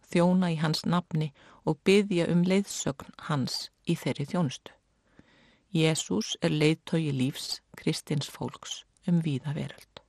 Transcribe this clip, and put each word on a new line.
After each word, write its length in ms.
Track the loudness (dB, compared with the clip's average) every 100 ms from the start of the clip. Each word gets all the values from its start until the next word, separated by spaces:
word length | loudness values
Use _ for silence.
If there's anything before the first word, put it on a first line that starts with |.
| _
þjóna 400 | 2 4 4 2
í 60 | 2
hans 240 | 0 0
nafni 480 | 0 0 0 -4 -4 _ -20 -6
og 140 | -4 0
biðja 440 | 4 4 4 0 2
um 120 | 4
leiðsögn 680 | 4 2 0 -6 -6 -6 -14 -16 -4
hans 420 | -2 -2 -6 -10 _
í 120 | -4
þeirri 300 | -2 -2 -4
þjónustu. 460 | -4 -2 -2 -4 -16 _ _ _ _ _ _ _ _ _ _
Jesús 640 | 0 2 2 -2 -4 -4 -4
er 120 | -2
leiðtogi 560 | 2 2 2 -2 -2 0
lífs 480 | 0 -2 -4 -10 -10 _
kristins 540 | -6 -4 -4 -4 -4 -4
fólks 540 | -10 -10 -10 -14 -14 _ _ 0
um 120 | 0
víða 320 | 2 -4 -4
veröld. 460 | -6 -8 -12 -20 -20